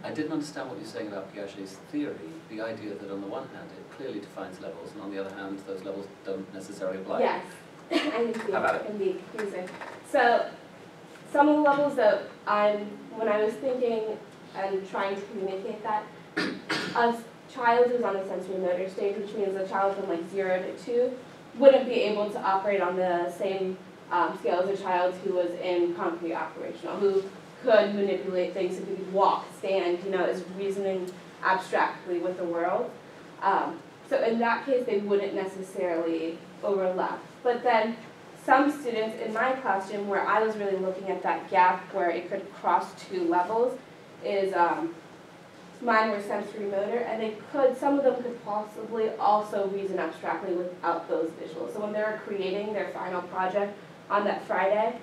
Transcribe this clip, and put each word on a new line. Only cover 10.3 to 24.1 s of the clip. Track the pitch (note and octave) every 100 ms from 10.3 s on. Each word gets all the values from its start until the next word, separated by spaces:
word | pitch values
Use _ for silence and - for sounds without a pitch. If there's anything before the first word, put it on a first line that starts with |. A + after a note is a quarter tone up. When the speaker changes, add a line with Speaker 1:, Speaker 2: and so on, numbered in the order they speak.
| A#3 - - - - - - - - -
Speaker 2:
some | C#4+ D4
of | D4+
the |
levels | D4 C#4+ C#4+ B3
that | G#3+ F#3+ - - -
I'm, | G#3 G#3 G#3 G#3 - - A3
when | A3
I | G#3
was | G#3+ A#3
thinking | C#4 B3+ A#3+ A3+ G#3+ - - - - -
and | G3 F#3+ F#3+
trying | G3 G3 G3+
to |
communicate | - A3 F#3+ F#3+ A3+ G#3
that, | A#3 G#3+ - - - - - - - - - -
a | A#3 A#3 - - -
child | C4 A#3+ A#3+ B3
who's | A#3+
on | G#3 G3
the | G3
sensory | F#3 F#3 F#3+
motor | F3+ F3+ F#3+
stage, | - G3+ G3+
which | G3
means | A3 G3 G3
a | F#3+
child | G3 G3 G3
from, | F#3
like, | E3+ F#3
zero | G3 F#3+ F#3
to | F#3 -
two, | - A#3+ B3+ - - - - A#3
wouldn't | C4+ C4 B3
be | G#3+
able | G#3 G3+ G#3
to | F#3+
operate | F#3+ F#3+ G#3 G3
on | F3+ F#3
the | F#3 F3 E3+
same, | - G3 F#3+ F#3 F#3 - - -